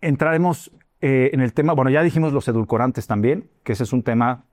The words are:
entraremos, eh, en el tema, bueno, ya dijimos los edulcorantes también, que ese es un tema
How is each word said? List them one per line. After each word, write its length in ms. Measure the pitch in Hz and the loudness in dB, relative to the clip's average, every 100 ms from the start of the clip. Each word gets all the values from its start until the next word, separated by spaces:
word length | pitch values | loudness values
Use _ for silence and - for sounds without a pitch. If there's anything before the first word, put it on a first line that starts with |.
entraremos, 720 | 165 139 156 160 180 160 - - _ _ | -2 0 0 2 0 -2 -8 -20 _ _
eh, 300 | 139 131 131 | 0 2 2
en 80 | 131 | 2
el 120 | 127 | -2
tema, 220 | - 151 | 0 0
bueno, 180 | 156 131 | 2 2
ya 100 | 139 | 2
dijimos 300 | 170 160 160 | 2 0 0
los 160 | 139 127 | -2 -2
edulcorantes 580 | 113 107 113 127 120 - | -2 0 0 0 -2 -4
también, 420 | 104 110 160 - _ | 0 0 0 -6 _
que 120 | - | -6
ese 100 | 107 | -4
es 80 | 117 | -2
un 100 | 127 | -2
tema 440 | 117 117 120 123 _ | 0 0 0 -2 _